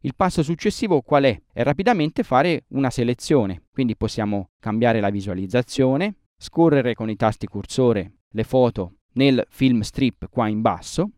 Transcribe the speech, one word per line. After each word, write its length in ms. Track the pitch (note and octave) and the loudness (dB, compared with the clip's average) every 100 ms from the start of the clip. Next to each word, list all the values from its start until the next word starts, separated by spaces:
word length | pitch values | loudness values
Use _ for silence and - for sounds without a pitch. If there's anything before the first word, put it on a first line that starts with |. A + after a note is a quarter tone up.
Il 100 | C3 | -8
passo 280 | - F#3 E3+ | -2 0 0
successivo 600 | D3 E3+ G#3 - A3 D#3 | -2 -2 -4 -2 0 0
qual 220 | - C#3+ | 2 2
è? 180 | C#3 G2+ _ | 2 0 _
È 100 | - | -2
rapidamente 600 | B2 C#3+ G3 G#3+ D3+ - | -2 2 2 2 0 -2
fare 420 | - B2+ F3 D3+ _ | 0 2 2 -2 _
una 200 | C3+ C3+ | -2 -2
selezione, 760 | - A#2+ A#2+ - D3 G2 F2 _ | 0 -2 -2 2 2 2 -6 _
quindi 240 | - B2+ | -4 -4
possiamo 580 | A2 A2 - G#2 G#2 F2+ _ | -2 -6 -4 -4 -4 -6 _
cambiare 420 | A2+ A2 A#2+ A2+ | -6 0 2 2
la 100 | G2+ | 0
visualizzazione, 1080 | G2+ G2 F#2 F#2+ B2 B2 - C3 C3+ G3+ G3+ _ _ | -2 -6 -6 -2 -2 -2 0 0 2 -2 -6 _ _
scorrere 560 | - - E3 C#3+ B2 | -8 2 4 4 0
con 160 | A2+ A2 | -4 -6
i 60 | G#2+ | 0
tasti 300 | A2 - G#2 | -2 -2 -8
cursore 760 | G2+ - - B2 G#2 E2 _ _ | -10 -6 0 2 2 -4 _ _
le 140 | G#2+ | -8
foto 560 | A2 C3 A#2+ G#2+ F2 _ _ | -2 2 2 0 -10 _ _
nel 300 | A#2+ C#3 B2 - | 0 2 2 -2
film 320 | - C3 A#2+ | 0 2 2
strip 480 | G#2+ - C3 - - | -2 -2 -4 -4 -10
qua 180 | - A2 | -4 -2
in 140 | G#2+ | 0
basso 480 | A2 E2+ - - G3+ | -2 -2 -6 -4 -6